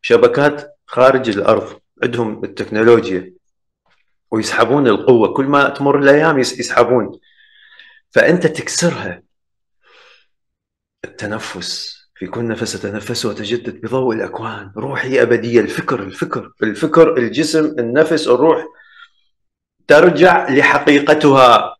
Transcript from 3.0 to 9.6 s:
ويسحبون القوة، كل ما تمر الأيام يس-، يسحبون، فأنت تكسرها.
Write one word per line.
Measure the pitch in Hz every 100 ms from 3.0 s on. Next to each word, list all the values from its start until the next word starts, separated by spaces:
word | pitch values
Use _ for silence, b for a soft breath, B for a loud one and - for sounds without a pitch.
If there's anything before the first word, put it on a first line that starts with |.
| - 92 - _ _ _ _ _ _ _ _ _ _
ويسحبون | 110 107 - 113 143 131
القوة، | 101 - 117 104
كل | -
ما | 135 143 139
تمر | - 139 143
الأيام | 139 143 160 143
يس-، | 123 -
يسحبون، | 120 - 113 123 92 - b b b b b b b b b
فأنت | - - 180 175
تكسرها. | - - - 175 127 95 87 _ _ _ _